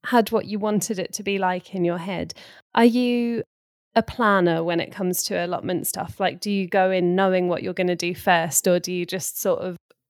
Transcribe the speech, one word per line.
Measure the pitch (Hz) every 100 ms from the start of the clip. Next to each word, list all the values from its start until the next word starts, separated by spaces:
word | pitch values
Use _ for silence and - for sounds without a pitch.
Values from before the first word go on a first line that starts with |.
| -
had | 247 220
what | 226 -
you | 208
wanted | 214 208 - 190
it | -
to | -
be | 202 196
like | 185 185 - 190
in |
your | 175 175
head, | 175 175 165 - - - _
are | - 233
you | 240 247 240 240 233 - _ _ _ _ 226
a |
planner | 220 - 220 196 175 165
when | 165 170
it | -
comes | - 185 175
to | - 180 175
allotment | 180 185 180 -
stuff? | - - -
Like, | 190 180
do | 208
you | 202 180
go | 196 185
in | 185 175 180
knowing | 190 185 180
what | 175
you're | 185
gonna | 180 180 175
do | 175 175
first, | - 175 170 - 190
or | 180
do | 175
you | 180 175
just | 185 - -
sort | 196 175
of | 180 175 _ _